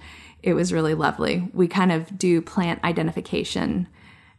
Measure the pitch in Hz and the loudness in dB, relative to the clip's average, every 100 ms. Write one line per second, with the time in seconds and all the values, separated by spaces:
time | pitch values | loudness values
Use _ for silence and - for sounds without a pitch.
0 | - - - - - 160 180 170 156 156 | -18 -20 -20 -6 0 0 2 0 0 2
1 | 151 151 - 170 180 - 175 196 185 160 | 0 0 -2 -2 -2 0 0 4 2 2
2 | 165 190 180 170 165 - 175 - 170 170 | -2 -2 2 2 2 -2 -2 0 0 0
3 | 165 170 - - - - - - 180 - | 0 -4 -4 -4 -2 -2 -2 -2 -4 -8
4 | - - - | -20 -20 -20